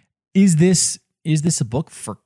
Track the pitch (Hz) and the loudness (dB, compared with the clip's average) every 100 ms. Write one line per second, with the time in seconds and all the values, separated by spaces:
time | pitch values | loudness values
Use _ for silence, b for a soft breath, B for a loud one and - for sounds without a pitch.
0 | b _ _ 190 196 156 180 180 - - | b _ _ 2 4 4 2 2 -2 -6
1 | _ _ 160 156 160 - 113 123 - - | _ _ -4 -2 -2 -4 -4 -6 -8 -12
2 | - 101 | -14 -14